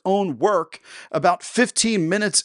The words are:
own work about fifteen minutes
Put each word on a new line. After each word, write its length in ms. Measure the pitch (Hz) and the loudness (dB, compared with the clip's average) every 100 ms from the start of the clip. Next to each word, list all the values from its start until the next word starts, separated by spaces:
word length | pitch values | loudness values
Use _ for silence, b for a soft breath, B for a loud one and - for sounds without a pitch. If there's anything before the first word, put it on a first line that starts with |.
own 340 | - 196 196 123 | -2 0 0 0
work 440 | 170 196 160 - B B B | 2 2 -2 -10 B B B
about 320 | - 175 175 | 0 2 0
fifteen 680 | - - 247 - 226 214 160 | -2 0 0 2 0 0 0
minutes 340 | 196 208 - | 0 0 -2